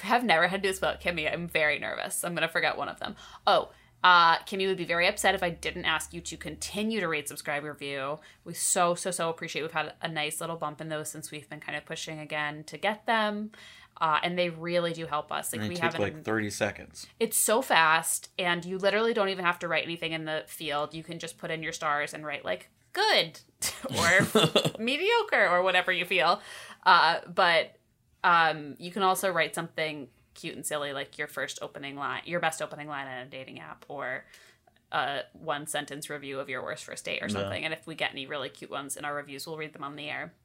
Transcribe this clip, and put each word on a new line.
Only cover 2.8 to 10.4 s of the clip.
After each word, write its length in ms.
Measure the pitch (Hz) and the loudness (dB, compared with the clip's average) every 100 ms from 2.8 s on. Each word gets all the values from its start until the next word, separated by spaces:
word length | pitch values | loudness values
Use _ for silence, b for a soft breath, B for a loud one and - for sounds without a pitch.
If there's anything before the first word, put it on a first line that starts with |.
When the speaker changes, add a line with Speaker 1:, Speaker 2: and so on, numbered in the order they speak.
| 139 | -4
Speaker 1:
of 100 | - | -6
them. 160 | - 208 B B - | -10 -10 B B 4
Oh, 240 | 180 - B B B | 4 4 B B B
uh, 340 | 185 175 170 165 | 8 10 8 6
Kimmy 280 | - 196 190 | 0 -2 -2
would 100 | 185 | -2
be 80 | 165 | 0
very 220 | 170 180 | 2 2
upset 280 | 208 202 190 | 4 2 2
if 80 | |
I 60 | 180 | 0
didn't 360 | 165 165 170 165 | -2 -6 -4 -2
ask 280 | 156 - | -2 -2
you 80 | 170 | -12
to 160 | - 165 | -12 -10
continue 640 | 175 - - 190 214 220 | -10 -10 -8 -4 -2 0
to 80 | 175 | -2
rate, 200 | 156 143 | -2 -4
subscribe, 360 | 143 - 147 | -8 -6 -4
review. 560 | 151 143 139 139 135 151 B B | -6 -8 -8 -6 -4 -6 B B
We 100 | - | -12
so, 420 | 170 - 196 175 175 | -4 0 4 4 2
so, 160 | 190 | -2
so 180 | 180 165 | -2 -2
appreciate. 340 | 165 165 156 | -4 -6 -6
We've 80 | 156 | -4
had 220 | 165 151 - | -4 -4 -4
a 60 | 165 | -6
nice 320 | 160 151 151 | -4 -4 -4